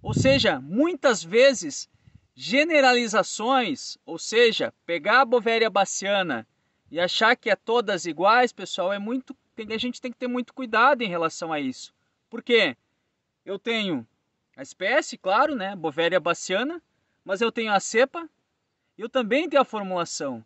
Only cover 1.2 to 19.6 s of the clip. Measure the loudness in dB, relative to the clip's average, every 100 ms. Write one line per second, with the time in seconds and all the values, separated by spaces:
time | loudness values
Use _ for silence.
1.2 | 0 4 4 4 -6 -10 -16 _ _ _
2.2 | _ _ -2 0 4 4 4 4 2 0
3.2 | -2 -4 0 0 0 -6 -10 -16 -14 -12
4.2 | -2 2 4 2 -4 _ -8 -6 2 2
5.2 | 4 2 2 0 2 2 0 -2 -2 0
6.2 | 0 -4 -8 _ _ _ _ -4 -2 2
7.2 | 2 2 0 -2 0 0 0 -4 -6 0
8.2 | 4 4 4 -2 -10 -4 -4 -4 -4 -6
9.2 | -8 -20 _ -16 -8 -6 -6 -6 -12 -8
10.2 | -6 -4 -6 -10 -2 4 4 4 0 -2
11.2 | -4 -4 -6 -4 -4 -6 -16 _ _ _
12.2 | _ -14 2 4 4 -2 _ _ _ _
13.2 | _ _ -12 -10 -4 -4 -2 -4 -8 _
14.2 | _ _ _ -20 -20 -6 0 0 -2 -8
15.2 | 0 2 2 -2 -6 -6 -6 0 0 2
16.2 | 0 -4 -2 -2 -2 -6 _ _ _ _
17.2 | -8 -2 -2 -2 0 0 0 2 2 0
18.2 | -14 _ _ _ _ _ _ _ -6 -4
19.2 | 0 0 2 2